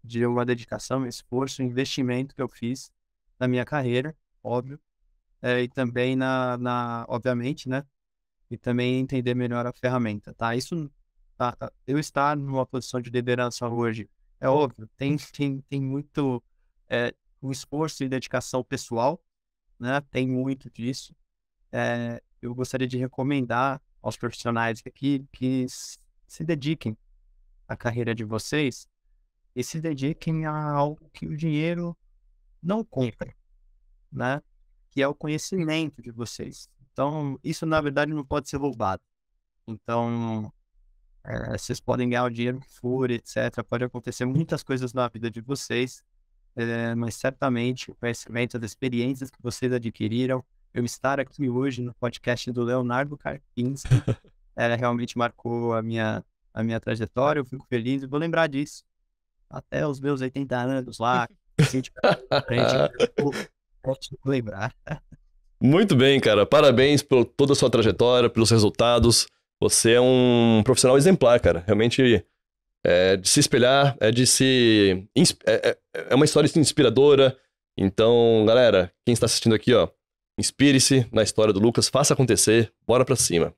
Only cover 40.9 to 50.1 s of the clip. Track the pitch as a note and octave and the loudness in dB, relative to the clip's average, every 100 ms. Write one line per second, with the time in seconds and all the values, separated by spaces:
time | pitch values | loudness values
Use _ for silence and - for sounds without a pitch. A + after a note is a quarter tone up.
40.9 | _ _ _ - A#2 A#2 A2+ - A#2+ - | _ _ _ -12 -10 -8 -10 -8 -10 -4
41.9 | B2 B2 B2 B2 A#2 A#2+ B2+ - _ B2 | -4 -2 -2 -4 -4 -6 -6 -14 _ -6
42.9 | B2+ B2+ A#2 - - A#2+ - A2 A#2+ B2+ | -4 -2 -4 -6 -6 -4 -6 -8 -6 -6
43.9 | A#2+ B2+ - B2+ C#3 D#3+ D3+ - C3+ B2+ | -8 -12 -6 -2 -2 -4 -6 -6 -6 -4
44.9 | B2+ A#2+ A2 A2+ A2+ A#2 C#3 - A#2 B2+ | -4 -6 -6 -10 -10 -10 -10 -4 -4 -4
45.9 | - _ _ _ _ _ - A#2 A#2 A#2 | -8 _ _ _ _ _ -8 -4 -4 -4
46.9 | A#2 A#2 - C3+ C3 C#3 A#2+ A#2+ B2+ - | -4 -6 -4 -6 -4 -2 -2 -2 -4 -12
47.9 | - A#2+ A#2 - A2+ A#2+ A#2+ A2 - C3 | -8 -8 -8 -8 -6 -4 -6 -10 -6 -4
48.9 | A#2+ B2 C#3 C3+ _ A#2+ - B2+ B2 A#2 | -2 -2 -4 -10 _ -10 -4 -2 -2 -4
49.9 | - A2 | -6 -4